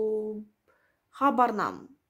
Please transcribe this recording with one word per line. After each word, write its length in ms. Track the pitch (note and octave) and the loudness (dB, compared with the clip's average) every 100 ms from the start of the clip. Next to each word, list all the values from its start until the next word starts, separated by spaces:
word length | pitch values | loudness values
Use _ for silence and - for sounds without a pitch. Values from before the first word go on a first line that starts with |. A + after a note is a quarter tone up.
| A3 G#3+ G#3+ G#3+ G#3+ _ _ _ _ _ _ | 0 -2 -4 -8 -12 _ _ _ _ _ _
habar 420 | - C#4 A#3+ A#3+ | 0 2 4 2
n-am. 480 | G#3 B2+ F#2 - - _ | 2 -2 -4 -14 -20 _